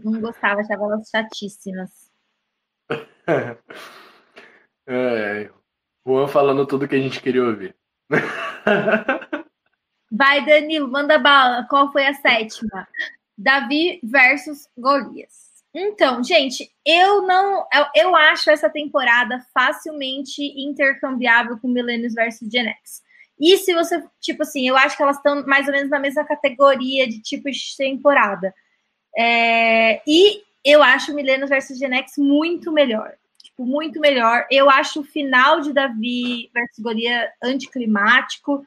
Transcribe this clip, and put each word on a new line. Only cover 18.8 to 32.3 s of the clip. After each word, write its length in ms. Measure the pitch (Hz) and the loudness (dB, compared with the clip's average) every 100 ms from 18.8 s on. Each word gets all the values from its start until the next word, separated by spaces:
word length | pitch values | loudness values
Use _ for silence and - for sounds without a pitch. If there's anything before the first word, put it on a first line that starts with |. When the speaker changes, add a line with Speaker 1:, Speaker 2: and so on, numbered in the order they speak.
| 294 285 240 240 233 247 - | -4 -2 2 2 0 -6 -4
Speaker 1:
facilmente 920 | 262 262 302 320 302 262 269 269 - 285 277 | 0 0 -2 -10 -10 -8 -8 -10 -8 -8 -8
intercambiável 960 | 285 294 277 269 277 254 247 233 233 233 | -10 -2 0 0 -6 -2 2 2 0 -6
com 120 | 254 | -4
Millennials 440 | 247 240 233 233 | -4 -2 -4 -6
versus 360 | 226 226 226 220 | -4 -4 -6 -6
Gen 160 | 247 233 | -4 -4
X. 340 | - - - _ _ _ - | -8 -18 -20 _ _ _ 0
E 180 | 311 381 | 4 4
se 160 | 370 | 2
você, 300 | 339 339 339 - _ | -2 -2 -4 -8 _
tipo 220 | - - | -10 -6
assim, 240 | 302 277 254 | -6 -4 0
eu 100 | 262 | 2
acho 180 | 285 - | 2 0
que 60 | |
elas 180 | 285 277 | -2 0
tão 220 | 285 285 269 | -2 -2 0
mais 180 | 277 285 | 0 0
ou 80 | |
menos 160 | 277 277 | -4 -2
na 100 | 285 | -2
mesma 240 | 277 277 | -2 -4
categoria 840 | 294 294 277 240 277 262 254 269 254 | -4 -2 -4 2 2 2 -2 -2 -2
de 120 | 214 | -4
tipos 380 | - 277 277 - | -10 -10 -8 -10
de 180 | - - | -12 -6
temporada. 760 | 269 269 285 269 208 185 185 _ _ _ _ _ _ 226 | -6 0 2 4 2 -2 -8 _ _ _ _ _ _ -2
É, 840 | 233 233 233 226 226 226 226 214 294 | 0 2 2 2 2 4 2 0 2
e 360 | 311 415 - _ _ | 4 4 2 _ _
eu 200 | 277 302 | 4 6
acho 320 | 254 269 311 294 | 8 4 0 -6
Millennials 340 | 269 262 277 | -2 -2 0
versus 300 | 269 269 254 | -4 -4 -8
Gen 140 | 262 254 | -4 -4
X 180 | 262 - | -6 -2
muito 540 | 277 | 2